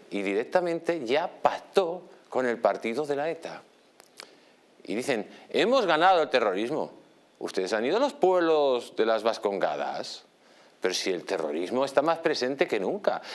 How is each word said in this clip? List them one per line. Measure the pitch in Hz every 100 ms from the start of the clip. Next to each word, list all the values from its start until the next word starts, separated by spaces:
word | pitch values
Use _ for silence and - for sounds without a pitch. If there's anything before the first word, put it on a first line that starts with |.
| -
y | 202
directamente | 196 196 220 185 175 165 165 170 117
ya | 143 180
pactó | - - - - - 175 175 - - -
con | 120 127
el | 117
partido | 107 95 113 117 147
de | 139
la | 156
eta. | 160 - 82 - _ _ - - - - - _ _ _ - -
Y | 101
dicen, | 127 117 98 - -
"Hemos | - 185 269 196
ganado | 156 180 180
el | 147
terrorismo". | 127 107 92 117 143 87 - - _ _ _
¿Ustedes | 87 - 92
han | 107 123
ido | 202
a |
los | 277
pueblos | - 180 185 165 156 143 123 117 -
de | 110
las | 110
Vascongadas? | 110 104 104 98 85 76 69 71 - - - _ _ - - _
Pero | 92
si | 90 98
el | 87
terrorismo | 78 95 78 76 90 120 135
está | 143
más | 151 165
presente | 170 135 127 139 170
que | 110
nunca. | 98 190 - - -